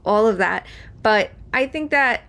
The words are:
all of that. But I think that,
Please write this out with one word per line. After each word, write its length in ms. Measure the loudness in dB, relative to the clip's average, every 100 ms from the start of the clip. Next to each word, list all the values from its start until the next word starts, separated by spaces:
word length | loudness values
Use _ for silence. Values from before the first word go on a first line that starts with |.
all 220 | -2 2 2
of 140 | 2
that. 260 | -2 -4 -8 -16 -20 -4
But 260 | 2 2 0 -6 -6
I 140 | -4 -2
think 240 | -4 -2
that, 300 | 0 2 0